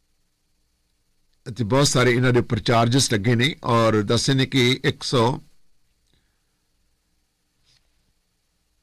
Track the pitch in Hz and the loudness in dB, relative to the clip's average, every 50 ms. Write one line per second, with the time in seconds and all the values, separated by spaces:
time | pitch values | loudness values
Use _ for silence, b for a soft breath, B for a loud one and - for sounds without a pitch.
0 | _ _ _ _ _ _ _ _ _ _ _ _ _ _ _ _ _ _ _ _ | _ _ _ _ _ _ _ _ _ _ _ _ _ _ _ _ _ _ _ _
1 | _ _ _ _ _ _ _ _ _ 127 110 - 117 98 123 139 147 147 - 131 | _ _ _ _ _ _ _ _ _ -16 -8 -8 -4 -2 0 0 0 2 2 2
2 | 120 123 120 123 127 127 123 120 107 - 120 110 - - 120 113 117 120 120 139 | 2 2 2 2 2 2 2 2 0 0 -4 -4 -2 0 2 2 2 2 2 0
3 | 127 - 117 104 95 120 127 113 123 147 - - - 123 117 117 113 110 110 107 | 0 0 -2 -2 0 0 0 0 0 -2 -4 -6 -4 -2 0 2 2 2 2 0
4 | 104 101 117 120 - - 135 131 131 123 - 135 120 123 131 135 - 156 - - | 0 0 -2 -2 0 0 0 0 -2 0 0 0 2 2 0 0 -2 -4 -6 -4
5 | - - 139 127 113 120 147 165 - - _ - - _ _ _ _ _ _ _ | -8 -4 0 0 0 0 0 -4 -10 -16 _ -20 -20 _ _ _ _ _ _ _
6 | _ _ _ _ _ _ _ _ _ _ _ _ _ _ _ _ _ _ _ _ | _ _ _ _ _ _ _ _ _ _ _ _ _ _ _ _ _ _ _ _
7 | _ _ _ _ _ _ _ _ _ _ _ _ _ _ _ _ _ _ _ _ | _ _ _ _ _ _ _ _ _ _ _ _ _ _ _ _ _ _ _ _
8 | _ _ _ _ _ _ _ _ _ _ _ _ _ _ _ _ | _ _ _ _ _ _ _ _ _ _ _ _ _ _ _ _